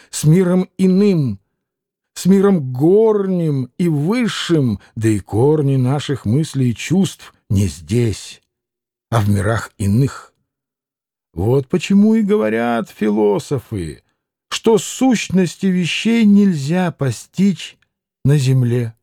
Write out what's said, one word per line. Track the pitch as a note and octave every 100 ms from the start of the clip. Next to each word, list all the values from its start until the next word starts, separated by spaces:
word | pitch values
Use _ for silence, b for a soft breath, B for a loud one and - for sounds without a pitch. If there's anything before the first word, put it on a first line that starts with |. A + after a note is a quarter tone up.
| b
с | -
миром | D3+ E3+ F3+ F#3 F#3 -
иным — | F#3+ F#3 G#3 F3+ C3 G2 _ _ _ _ _ _ _
с | - F3
миром | G3 G3 F#3+ C3
горним | B2+ D#3 G3+ A3 G#3 G3 F3+ D#3+ C#3 B2 -
и | F3
высшим, | D3+ D3+ A#3+ A3+ - - E3 B2+ G2+ b -
да | A2
и | G#2
корни | - G2+ C3+ D#3 C#3 C3+
наших | B2+ C#3+ - C3+
мыслей | G2+ B2 D#3+ C3+ B2+
и | A2
чувств | - F#3 F#3+ - - _ -
не | G2 G2+
здесь, | E2 D#2 A#2 A#2 F#2 - - _ _ _ _ _ _ -
а | A2+
в | G2+
мирах | G2+ G2 A2+ - -
иных. | G2 G#2 C3+ - - _ _ _ _ _ _ _ _ _ _ E2
Вот | G2 C3+ C3+
почему | F#3 - G3 G#3+ A3+
и |
говорят | G3+ G#3 G#3+ A3+ A#3 A#3 G#3
философы, | - G#2+ G#2 G#3 G3 - C#3 - G#2 E2 B1+ _ _ _ _ -
что | - - A3
сущности | - - C4 A#3 - F#3 F3+ - F#3+
вещей | F3+ E3 - A3 A#3 G#3+
нельзя | G3+ G3+ E3 C3+ F3 F3+
постичь | - C#3 A2 - - G3 E3+ - - _ _ _ _
на | C3 D3
земле. | C3 C3 A#2+ B2 A#2 -